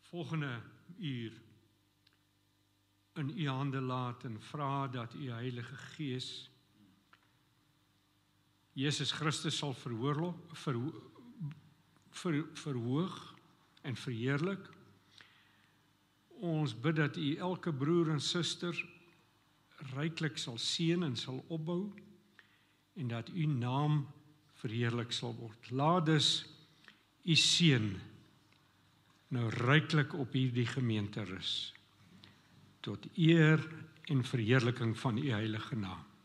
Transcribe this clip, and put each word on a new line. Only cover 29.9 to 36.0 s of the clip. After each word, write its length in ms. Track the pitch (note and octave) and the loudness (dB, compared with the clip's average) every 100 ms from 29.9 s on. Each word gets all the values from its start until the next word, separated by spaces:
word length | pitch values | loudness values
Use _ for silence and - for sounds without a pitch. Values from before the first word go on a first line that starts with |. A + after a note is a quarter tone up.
| D#3 C#3+ F3 | 2 2 0
op 160 | B2+ | -2
hierdie 320 | C3 B2+ A#2+ A#2 | 2 2 2 0
gemeente 560 | - B2 G#2+ G2+ A2+ G2 | 0 0 0 0 -4 -6
rus, 420 | F#2 - - - - _ _ - - - - _ - - - | -6 -4 -4 -6 -12 _ _ -20 -20 -20 -20 _ -20 -20 -12
tot 240 | - G2+ - | -8 -8 -8
eer 480 | - D#3+ E3+ D#3 D#3 - - - - - | 4 8 10 10 8 4 -8 -16 -16 -2
en 140 | C#3 | 0
verheerliking 720 | A#2 B2+ G#2+ C3 A#2+ A#2+ A#2 A2 | 2 0 4 4 4 2 -2 0
van 200 | C3+ A2+ | 0 0
u 120 | D3+ | 0
heilige 460 | G#2+ A2 G#2+ - A#2 | 0 0 -4 -4 -4
naam. 240 | G2 F2 | -4 -6